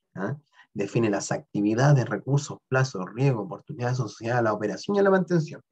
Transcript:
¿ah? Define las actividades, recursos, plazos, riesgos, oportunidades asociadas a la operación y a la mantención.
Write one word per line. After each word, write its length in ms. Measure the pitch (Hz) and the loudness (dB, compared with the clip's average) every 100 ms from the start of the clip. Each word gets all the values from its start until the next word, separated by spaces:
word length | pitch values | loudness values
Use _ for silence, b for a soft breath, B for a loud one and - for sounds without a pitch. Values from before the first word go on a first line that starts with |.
| _ | _
¿ah? 240 | - 101 143 _ b b | -8 -8 -8 _ b b
Define 380 | 107 101 120 110 | -6 -2 0 0
las 220 | 98 - | 0 -2
actividades, 760 | 147 - 107 104 110 143 139 117 | -6 -6 -2 0 4 6 4 4
recursos, 520 | 101 - 143 - - - | -2 0 0 -2 -12 -2
plazos, 440 | 131 131 95 90 | 0 0 -2 -8
riesgos, 340 | 107 139 117 92 | 0 0 0 -4
oportunidades 500 | 98 - - 123 127 | -10 -12 -6 -4 -2
asociadas 420 | 107 - 113 120 | -4 -6 -2 0
a 40 | |
la 100 | 110 | 2
operación 440 | 104 104 92 - 202 | 0 -2 -4 -2 2
y 20 | |
a 40 | |
la 60 | 196 | 4
mantención. 540 | 185 175 175 - - _ | 4 2 0 0 -8 _